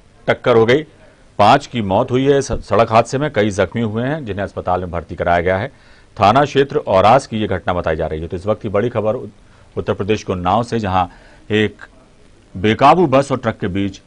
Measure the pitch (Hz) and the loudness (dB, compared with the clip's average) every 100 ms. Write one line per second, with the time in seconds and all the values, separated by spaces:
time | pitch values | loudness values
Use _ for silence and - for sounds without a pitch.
0 | _ _ - 117 - 117 113 135 160 - | _ _ -4 -2 2 4 4 2 0 -12
1 | - _ _ - 104 139 - 127 101 95 | -20 _ _ 2 4 4 2 -6 0 0
2 | 120 123 135 139 135 113 - 101 113 113 | 0 0 2 2 0 -6 -2 0 4 2
3 | - 135 151 143 107 98 92 113 117 107 | 2 -2 -4 0 0 0 -2 -2 -4 -4
4 | 123 160 123 95 98 - 90 90 92 85 | -4 -6 -6 -6 -6 -6 -4 -4 -4 -8
5 | 80 90 85 87 87 95 127 - _ - | -10 -6 0 0 2 -2 -4 -10 _ -20
6 | _ - 196 214 151 - - 147 - 98 | _ 2 4 4 2 2 0 -2 0 4
7 | 98 127 - 113 104 95 - 90 85 80 | 6 4 2 -4 -4 -4 -4 -4 -2 -4
8 | 80 80 82 92 92 107 110 101 117 113 | -4 -6 -8 -8 -4 -4 -2 -2 -2 -2
9 | 107 110 104 - - - - - 95 104 | -4 -4 -8 -18 -20 -20 -14 -8 -6 -4
10 | 98 107 - 92 87 104 120 117 104 92 | -2 -4 -4 -4 0 0 0 -4 0 0
11 | 90 - - - - 107 104 - - - | -2 -6 -20 -20 -4 0 0 -4 -18 -20
12 | _ _ _ _ _ 98 107 110 139 170 | _ _ _ _ _ -4 -2 4 4 6
13 | 170 131 135 127 117 107 110 92 101 98 | 4 2 0 -2 -4 -4 -6 -4 -4 -8